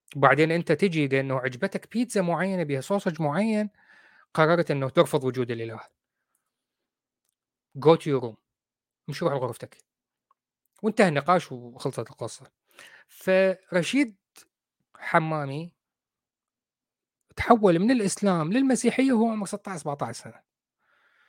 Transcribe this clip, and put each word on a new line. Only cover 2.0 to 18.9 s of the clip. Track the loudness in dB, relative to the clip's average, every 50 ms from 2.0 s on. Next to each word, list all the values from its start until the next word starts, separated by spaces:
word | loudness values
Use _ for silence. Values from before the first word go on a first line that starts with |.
| -4 -2 -2 -2
معينة | 0 0 -2 -2 -2 -2 -2 -4 -4
بها | -4 -4 -6
سوسج | -4 -2 -4 -2 -2 -2 -2 0
معين، | -2 0 0 0 0 0 0 -2 -2 -4 -8 _ _ _ -20 -20 -20 _ _ _ _ _ 0
قررت | 2 4 4 4 2 2 0
أنه | -2 -2 -4 2
ترفض | 2 2 2 4 0 -2 -2
وجود | -2 -2 -2 -4 -4
الإله. | -6 -8 -8 -10 -12 -14 -16 -20 _ _ _ _ _ _ _ _ _ _ _ _ _ _ _ _ _ _ _ _ _ _ _ _ _ _ _ _ _ _ _ _ _ _ _ _ -12 2
Go | 4 4 4
to | 4
your | 2 -2 -2 -2 -4
room. | -6 -12 -16 _ _ _ _ _ _ _ _ _ _ _ _ _
مش | -14 -6 -4 -2
روح | -2 -2
غرفتك. | -2 -4 -6 -8 -10 -16 -18 _ _ _ _ _ _ _ _ _ _ _ _ _ _ _ _ _ _ _ _ _ _ -4
وانتهى | -2 2 4 4
النقاش | 4 2 0 2 2 2 2 0 -4
وخلصت | -10 -14 -14 -16 -12 -8 -8 -6 -6 -6
القصة. | -8 -10 -10 -12 -12 -12 -12 -16 -20 -20 _ _ _ _ _ -20 -20 -20 -20 -20 _
فرشيد | _ -20 -6 0 2 4 4 4 2 0 -2 _ _ -2 -2 -2 0 0 0 0 0 -4 _ _ _ _ -20 -20 _ _ _ _ _ _ _ _ _ -20
حمامي | -14 -4 0 0 0 2 0 -2 -4 -6 -6 -8 -10 -12 -14 -18 _ _ _ _ _ _ _ _ _ _ _ _ _ _ _ _ _ _ _ _ _ _ _ _ _ _ _ _ _ _ _ _
تحول | -2 2 4 4 6 6 4 4 4
من | 2 2
الإسلام | 2 2 0 -2 -2 -2 0 0 0 0 0 0 0
للمسيحية | 0 2 0 0 0 0 0